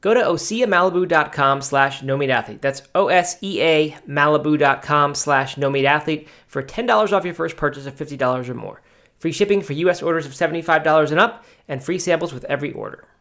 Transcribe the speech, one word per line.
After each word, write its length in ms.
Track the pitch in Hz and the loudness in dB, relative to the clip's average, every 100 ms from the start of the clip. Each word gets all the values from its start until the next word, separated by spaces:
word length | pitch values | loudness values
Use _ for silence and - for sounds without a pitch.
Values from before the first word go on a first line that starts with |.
Go 140 | 190 240 | 2 2
to 40 | |
osea 460 | 233 165 - 220 247 | 2 0 -2 -2 0
malibu 420 | 180 185 180 185 | 2 2 0 2
dot 240 | 165 147 | 2 0
com 300 | - 135 139 | 0 2 2
slash 400 | 135 139 139 131 | 0 2 2 0
no 160 | 135 135 | -4 -2
meat 140 | 139 | 0
athlete. 280 | 123 107 107 | 0 -2 -6
That's 220 | 139 135 - 170 | -4 -6 -4 0
O 140 | 196 | 4
S 280 | 175 175 - | 4 2 -4
E 180 | 196 185 | -6 0
A 300 | 160 156 151 - - | 2 4 2 -2 -6
malibu 500 | 143 147 151 147 151 | 2 4 2 2 2
dot 240 | 143 139 | 2 2
com 320 | - 147 143 | 0 2 2
slash 440 | 143 - 139 135 - | 0 0 0 0 -2
no 120 | 139 | -2
meat 160 | 139 139 | 0 2
athlete 420 | 147 151 151 - - _ | 2 0 -6 -8 -20 _
for 160 | 135 | -10
ten 240 | 135 - 233 | -8 -6 0
dollars 260 | 220 214 | 2 2
off 100 | 196 | 0
your 120 | 175 160 | -2 -6
first 200 | 165 160 | -6 -2
purchase 300 | 147 139 139 | -4 -4 -14
of 80 | |
fifty 240 | 135 143 139 | -12 -12 -4
dollars 320 | 131 127 123 | -2 -2 -4
or 60 | 120 | -10
more. 260 | 98 - _ _ _ _ | -10 -16 _ _ _ _
Free 120 | 165 | -6
shipping 300 | - 202 202 | 0 2 2
for 120 | - | 0
U 180 | 143 175 | -2 0
S 100 | 175 | 0
orders 240 | 160 165 143 | 0 -2 -4
of 80 | |
seventy-five 500 | 131 165 165 165 160 | -4 -2 -2 2 2
dollars 280 | 156 156 151 | 4 4 4
and 80 | 156 | 4
up, 260 | 220 - - _ _ | 2 0 -20 _ _
and 160 | 135 | -10
free 160 | 135 180 | -4 -4
samples 340 | 180 165 170 | 0 0 -2
with 120 | 131 - | -8 -6
every 260 | 143 143 | -4 -4
order. 360 | - 107 - - _ | -8 -12 -14 -20 _